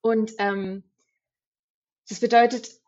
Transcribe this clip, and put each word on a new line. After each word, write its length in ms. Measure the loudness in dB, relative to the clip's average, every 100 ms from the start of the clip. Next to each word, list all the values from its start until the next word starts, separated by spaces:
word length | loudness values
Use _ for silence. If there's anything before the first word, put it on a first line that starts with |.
Und, 320 | 0 0 -2 -4
ähm, 460 | -4 -4 -6 -10 -16 _ _ _ _ _ _ _ _ _ _ _ -18
das 100 | -4
bedeutet 500 | 4 4 4 0 -10 -20